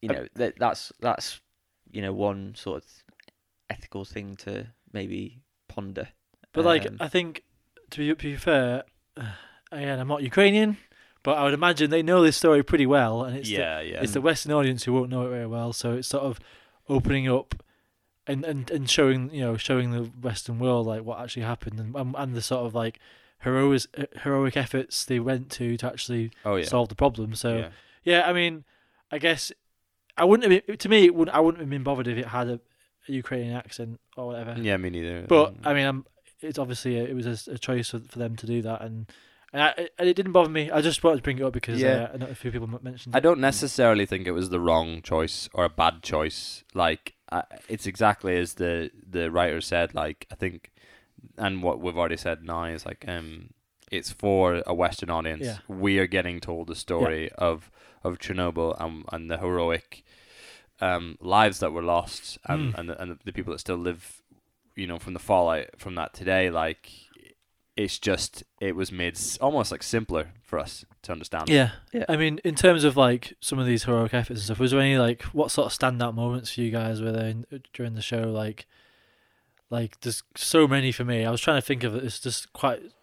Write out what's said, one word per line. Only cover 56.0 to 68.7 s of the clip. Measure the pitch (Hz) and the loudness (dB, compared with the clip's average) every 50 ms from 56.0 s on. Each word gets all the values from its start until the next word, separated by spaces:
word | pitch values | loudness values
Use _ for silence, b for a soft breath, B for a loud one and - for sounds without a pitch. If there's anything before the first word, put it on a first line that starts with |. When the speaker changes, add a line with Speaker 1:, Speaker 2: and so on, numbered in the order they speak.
| 95 | 2
Speaker 3:
getting | 90 90 95 90 90 87 87 | 2 0 -2 -2 -2 -6 -8
told | 82 - 85 82 85 82 | -8 -8 -8 -8 -8 -10
the | 82 | -10
story | - - - 90 85 82 80 80 80 80 | -12 -8 -4 -2 0 0 0 0 -2 -4
Speaker 2:
Yeah. | - - - | -6 -4 0
Speaker 3:
of, | 90 87 82 78 - - b b b b b b b | 0 0 0 0 -6 -18 b b b b b b b
of | 90 87 85 | -8 -8 -6
Chernobyl | - - 95 90 90 87 82 82 82 82 80 - | -8 -8 -4 -2 -2 -2 -2 -2 -2 -2 -2 -4
and, | 82 82 82 80 78 - | -6 -8 -8 -10 -12 -12
and | - 85 82 82 | -12 -10 -8 -6
the | 82 82 | -6 -4
heroic, | 90 90 90 90 85 85 82 82 - _ - - _ B B B B B B B B B B B B B B _ | -2 -2 0 0 0 0 -2 -4 -6 _ -20 -20 _ B B B B B B B B B B B B B B _
um, | 95 92 90 87 85 85 80 - | -2 -2 -2 -2 -4 -8 -12 -12
lives | - 90 92 104 110 107 92 - | -4 2 4 6 6 4 4 0
that | - 82 76 | -4 -2 -2
were | 85 85 | -2 0
lost | 85 85 85 85 - - - - - - - _ | 0 0 0 0 -2 -10 -14 -14 -14 -16 -16 _
and, | - - 151 151 131 110 | -4 -4 -2 -2 -4 -4
Speaker 2:
Mm. | - | -6
Speaker 3:
and, | 85 85 | -8 -10
and | 82 - 90 90 85 - _ | -10 -10 -10 -12 -12 -12 _
the | 104 90 | -12 -10
people | - 95 - 82 | -8 -8 -8 -8
that | - | -10
still | - - 92 87 | -6 -6 -4 -2
live, | 87 90 87 82 - - - - _ _ _ _ _ _ _ _ _ _ _ | -2 -4 -4 -6 -10 -20 -20 -20 _ _ _ _ _ _ _ _ _ _ _
you | - 98 | -10 -8
know, | 90 85 82 | -8 -8 -10
from | - 95 90 | -10 -10 -12
the | 85 | -12
fallout | - - 104 92 87 85 82 78 67 - - _ | 0 4 4 6 6 4 2 0 -2 -8 -14 _
from | - 98 92 | -14 -10 -8
that | 87 80 - _ | -6 -8 -8 _
today. | - 95 90 95 92 92 90 | -8 -2 0 2 2 2 2
Like, | 82 82 80 82 80 _ _ - - - - _ _ - - - _ _ _ _ _ _ _ _ _ | 2 0 -2 -2 -4 _ _ -20 -20 -20 -20 _ _ -20 -20 -20 _ _ _ _ _ _ _ _ _
it's | - 107 95 - - | -4 -4 -4 -4 -4
just, | - 107 95 87 - - _ - - _ _ _ | -2 -2 0 0 -2 -6 _ -14 -20 _ _ _
it | - 98 | -4 -4